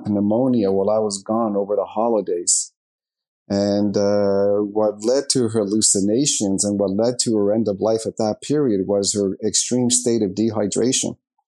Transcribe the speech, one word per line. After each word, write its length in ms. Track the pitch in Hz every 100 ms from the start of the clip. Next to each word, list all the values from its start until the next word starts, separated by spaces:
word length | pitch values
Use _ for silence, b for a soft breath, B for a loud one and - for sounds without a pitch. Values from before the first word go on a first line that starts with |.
| 107
pneumonia 600 | 101 101 113 135 123 98
while 180 | 98 98
I 120 | 107
was 200 | 107 98
gone 360 | 104 113 113 101
over 180 | 101
the 120 | 101 90
holidays. 840 | 107 117 107 98 87 87 - - _ _ _ _ _ _ _ -
And, 480 | 101 101 101 104 101
uh, 680 | 101 104 101 98 101 104
what 420 | 104 107 107 104
led 240 | 110 135 143
to 180 | 135 113
her 160 | 110
hallucinations 1000 | 98 107 - 104 98 117 151 - 101 95
and 140 | 101 101
what 120 | 98
led 280 | 98 117 123
to 120 | 123 107
her 160 | 101
end 140 | 110 107
of 140 | 98
life 260 | 104 113 101
at 100 | -
that 220 | 107 104
period 460 | - 147 135 98 92
was 260 | 101 98
her 220 | 104 98 -
extreme 460 | 107 - - 123 120
state 320 | 123 120 117
of 140 | 101 101
dehydration. 800 | 110 107 104 101 117 131 - - _ _